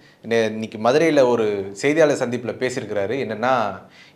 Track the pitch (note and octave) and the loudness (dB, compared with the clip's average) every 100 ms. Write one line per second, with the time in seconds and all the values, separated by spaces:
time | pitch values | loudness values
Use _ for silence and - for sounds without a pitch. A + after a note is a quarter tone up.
0 | - _ A2 A2+ A2 A2 G#2+ G#2+ A2+ D3 | -20 _ -2 0 0 -2 -8 -2 2 4
1 | E3 D3 B2 A#2 G#2+ G2+ G2 - C#3 D#3 | 4 4 4 4 0 -2 -6 -4 0 4
2 | D3+ C3 B2 A#2+ A2 - B2+ B2 G#2+ G2+ | 4 2 -2 -4 -6 -4 -4 -4 -4 -4
3 | G2 C3+ A2 G#2+ A#2+ B2+ G#2 F#2+ - - | -2 -4 -4 -2 0 0 -2 -6 -16 -20
4 | - | -20